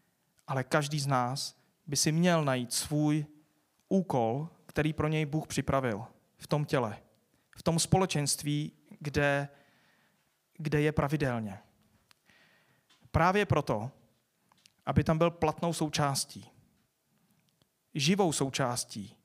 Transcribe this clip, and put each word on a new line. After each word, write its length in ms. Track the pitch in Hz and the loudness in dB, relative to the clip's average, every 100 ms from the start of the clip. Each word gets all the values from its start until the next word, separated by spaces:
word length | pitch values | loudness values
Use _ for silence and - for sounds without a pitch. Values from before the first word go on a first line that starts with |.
| _ _ _ _ - | _ _ _ _ -6
Ale 160 | 135 | -4
každý 360 | 127 151 147 151 | 0 0 0 -4
z 80 | 139 | 0
nás 540 | 127 123 139 - - _ _ - | 0 0 -4 -8 -12 _ _ -6
by 80 | 139 | -2
si 140 | 160 | 0
měl 340 | 160 180 165 143 | 2 4 4 2
najít 280 | 127 120 | 0 -2
svůj 520 | - - 147 151 151 147 - _ _ _ _ - | -4 -2 0 2 0 -2 -12 _ _ _ _ -2
úkol, 600 | 190 170 127 113 131 160 - - | 0 2 0 0 -2 -6 -14 -8
který 280 | - 151 | -2 -2
pro 140 | 151 151 | 0 0
něj 180 | 156 147 | 0 -2
Bůh 220 | 156 143 | -4 -4
připravil 580 | - 139 135 127 98 - _ _ - | -4 0 0 0 -4 -8 _ _ -14
v 100 | - | -4
tom 180 | 151 143 | -2 0
těle. 360 | 139 110 107 - _ _ _ _ - | -2 -2 -6 -16 _ _ _ _ -4
V 60 | |
tom 160 | 175 165 | 0 0
společenství, 920 | - 190 185 151 139 - 147 147 156 - - - | 4 2 2 0 -2 -2 -2 -2 -4 -10 -20 -12
kde, 500 | 147 143 143 143 143 - _ _ _ _ _ _ _ _ _ - | -6 0 2 0 -2 -12 _ _ _ _ _ _ _ _ _ -8
kde 240 | 156 147 | -2 2
je 100 | 151 | 2
pravidelně. 680 | 151 143 151 135 117 107 101 - _ _ _ _ _ _ _ _ _ _ _ _ _ - | 2 0 0 0 -2 -6 -10 -18 _ _ _ _ _ _ _ _ _ _ _ _ _ -4
Právě 340 | 156 175 202 202 | 2 4 2 2
proto, 460 | 156 - 110 123 - _ _ _ _ _ _ _ _ - | 0 0 -2 -4 -14 _ _ _ _ _ _ _ _ 0
aby 180 | 139 | 2
tam 140 | 156 160 | 4 4
byl 140 | 170 | 4
platnou 420 | 165 156 - 170 | 2 -2 0 -2
součástí. 800 | 160 156 160 143 135 - 101 - _ _ _ _ _ _ _ _ _ _ _ _ _ _ | -2 -2 0 0 0 -4 -10 -20 _ _ _ _ _ _ _ _ _ _ _ _ _ _
Živou 400 | 151 139 202 180 | -2 2 2 2
součástí, 840 | - 139 - 127 120 - 113 101 - | 0 -2 -2 -2 -2 -8 -10 -14 -18